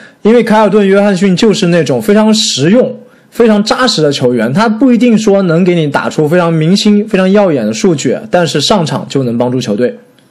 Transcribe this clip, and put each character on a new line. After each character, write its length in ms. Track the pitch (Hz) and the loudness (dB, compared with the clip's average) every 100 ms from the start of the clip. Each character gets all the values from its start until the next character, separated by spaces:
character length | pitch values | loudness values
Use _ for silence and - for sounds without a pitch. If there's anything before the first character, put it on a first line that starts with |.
| - _ | -20 _
因 120 | 202 | 0
为 80 | 233 | 2
凯 160 | 220 214 | 2 2
尔 100 | 208 | 2
顿· 160 | 208 196 | 2 2
约 120 | 196 | 2
翰 160 | 208 185 | 2 0
逊 200 | 196 175 | 0 2
就 160 | 226 | 2
是 160 | 185 180 | 0 0
那 160 | 170 | 0
种 180 | 143 127 | 0 -2
非 100 | 110 | 0
常 220 | 208 220 | 2 2
实 360 | 214 - 123 147 | 0 -2 -2 2
用、 220 | 233 214 - - _ _ | 2 0 -4 -18 _ _
非 160 | - 233 | 0 2
常 160 | 208 | 2
扎 240 | 214 294 254 | 0 0 0
实 160 | - | 0
的 80 | 151 | -2
球 240 | 139 131 | 0 -2
员， 180 | 123 110 | 0 -2
他 160 | 143 233 | 0 -2
不 240 | 311 269 | 0 2
一 60 | 240 | 2
定 180 | 247 214 | 2 2
说 260 | 220 196 | 2 0
能 200 | 190 160 | 2 0
给 140 | 180 175 | 0 0
你 100 | 151 | -2
打 240 | 135 117 | -4 -4
出 160 | - 151 | -2 0
非 100 | 175 | 0
常 160 | 170 | 0
明 240 | 165 156 202 | 0 0 0
星、 300 | 214 208 214 | 2 0 0
非 100 | 185 | -2
常 140 | 185 | 2
耀 220 | 202 196 | 2 2
眼 120 | 143 | 0
的 80 | 107 | -4
数 220 | 110 196 | -2 -2
据， 240 | 151 131 92 - | 0 -2 -4 -2
但 120 | 180 | -2
是 160 | 170 156 | -2 -2
上 240 | 139 214 | -2 -2
场 220 | 156 127 - | -2 -6 -6
就 140 | 139 | -4
能 160 | 123 120 | -4 -2
帮 140 | 123 | -2
助 80 | 127 | -4
球 160 | 110 104 | -4 -2
队。 200 | 120 - - _ _ | -4 -6 -16 _ _